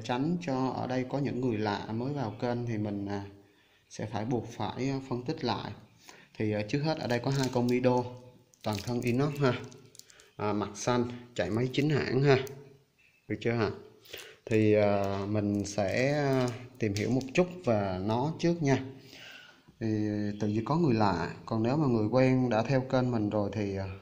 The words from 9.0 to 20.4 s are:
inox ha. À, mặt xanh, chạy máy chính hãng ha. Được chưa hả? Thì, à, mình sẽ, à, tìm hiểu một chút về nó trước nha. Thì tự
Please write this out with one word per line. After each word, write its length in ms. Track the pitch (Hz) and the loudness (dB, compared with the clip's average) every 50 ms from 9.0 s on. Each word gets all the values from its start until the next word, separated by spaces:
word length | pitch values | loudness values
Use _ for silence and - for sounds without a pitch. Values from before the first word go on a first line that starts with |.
inox 380 | 120 120 117 127 143 151 143 143 | 0 0 2 2 2 0 0 2
ha. 140 | 143 127 110 - - - - - - - - - - - - - - - _ | 2 2 2 0 -4 -12 -16 -20 -20 -20 -20 -20 -20 -20 -20 -20 -20 -18 _
À, 160 | - 104 104 101 | -4 -2 -2 0
mặt 160 | 104 101 - - | 0 -2 -4 -6
xanh, 280 | - - 123 123 123 120 120 - - - - - | -4 -2 0 2 2 0 -2 -4 -10 -14 -8 -4
chạy 140 | - 90 90 | -4 -2 0
máy 200 | 104 113 127 127 127 | 0 0 0 0 0
chính 160 | 139 139 151 | 0 2 2
hãng 320 | 151 120 73 - - 131 | 2 0 0 0 2 4
ha. 160 | 139 143 135 127 - - - - - - - - _ _ _ _ _ _ _ _ _ | 6 6 6 6 4 0 -10 -14 -18 -20 -20 -20 _ _ _ _ _ _ _ _ _
Được 80 | - 110 - | -6 -6 -2
chưa 100 | - 117 | 0 0
hả? 180 | 117 117 107 95 - - - - - - - - - - - - - - - | 0 2 2 0 -2 -4 -10 -18 -20 -20 -20 -18 -18 -18 -16 -18 -20 -14 -4
Thì, 280 | - 110 110 110 107 104 | 0 4 4 6 6 6
à, 520 | 104 104 101 101 101 98 98 98 98 98 101 | 6 6 4 4 2 2 0 -2 -2 -2 -2
mình 360 | 104 107 104 104 101 101 98 | 0 0 2 2 0 0 -2
sẽ, 480 | 92 - 104 101 92 98 117 127 139 147 | -2 -2 -2 0 0 0 0 2 2 2
à, 340 | 151 143 139 135 131 127 120 113 - - - - - | 2 2 2 2 2 2 0 -2 -6 -10 -16 -6 -2
tìm 140 | 117 107 95 | -2 0 0
hiểu 160 | 104 104 113 | 0 0 0
một 140 | 123 131 123 - - | 0 0 -2 0 2
chút 140 | 175 180 175 - - - | 0 0 0 -2 -4 0
về 340 | 123 113 104 101 98 92 92 95 | 2 2 2 2 0 -2 -2 -2
nó 280 | 104 110 120 135 156 160 - | 0 0 0 0 -2 -2 0
trước 240 | - 170 170 170 147 | 0 0 2 2 4
nha. 200 | 139 135 - - - - - - - - - - - - - - - - - _ - - - | 4 4 2 2 -2 -12 -16 -20 -20 -20 -20 -18 -18 -18 -20 -20 -20 -20 -20 _ -20 -10 -4
Thì 80 | 117 110 107 107 107 107 104 104 104 104 104 | -2 0 0 0 0 0 -2 -2 -2 -4 -4
tự 80 | 104 | -4